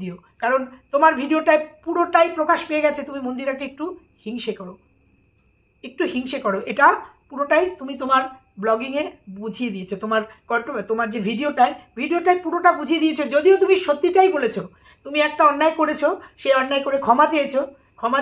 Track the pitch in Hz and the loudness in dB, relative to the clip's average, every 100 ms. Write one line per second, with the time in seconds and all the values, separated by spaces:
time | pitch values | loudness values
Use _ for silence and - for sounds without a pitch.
0 | 185 175 _ _ 233 262 254 - _ 285 | -12 -12 _ _ 0 0 -2 -12 _ 4
1 | 320 277 277 311 320 302 311 - 330 339 | 4 4 0 0 4 2 0 -10 -6 -2
2 | 339 349 339 339 311 320 - 302 302 294 | 2 4 2 2 0 0 0 0 0 -2
3 | 285 277 254 254 269 262 277 - 320 - | -8 -8 -8 -6 -6 -6 -10 -10 -10 -12
4 | _ _ 214 240 220 - 185 - _ _ | _ _ -12 -10 -8 -10 -14 -20 _ _
5 | _ _ _ _ _ _ _ _ 254 - | _ _ _ _ _ _ _ _ -20 -6
6 | 359 247 247 277 220 196 - 220 294 415 | -4 -4 -6 -6 -4 -4 -4 4 4 4
7 | - _ _ 269 285 311 370 - 269 269 | -6 _ _ -8 0 2 0 -6 -12 -8
8 | 262 269 262 - _ - 214 226 262 277 | 0 0 0 -10 _ -6 -2 -2 -2 -6
9 | 370 - - 196 220 214 240 190 180 190 | -6 -10 -20 -14 -12 -8 -8 -8 -10 -10
10 | 214 220 214 - _ 233 233 254 - 226 | -2 -2 -4 -12 _ -4 -4 -8 -4 -4
11 | 226 226 196 226 294 269 254 - - - | -4 -4 -4 -4 -4 2 2 0 -14 -10
12 | 285 349 349 359 339 349 349 320 262 320 | -2 0 2 2 0 2 4 4 0 0
13 | 311 302 277 285 349 381 381 370 - 285 | 0 0 0 2 6 6 4 2 2 0
14 | 359 370 381 311 247 196 170 _ _ _ | 2 4 4 2 -2 -4 -10 _ _ _
15 | 277 294 294 302 311 285 311 320 302 302 | -6 -2 0 4 2 4 0 2 -2 0
16 | 294 370 - _ 269 269 262 277 277 269 | -2 -2 -10 _ 0 0 2 -2 -2 -2
17 | 226 247 311 320 269 262 285 - _ - | 2 4 4 2 -2 -2 -4 -10 _ -8
18 | 226 269 | -2 0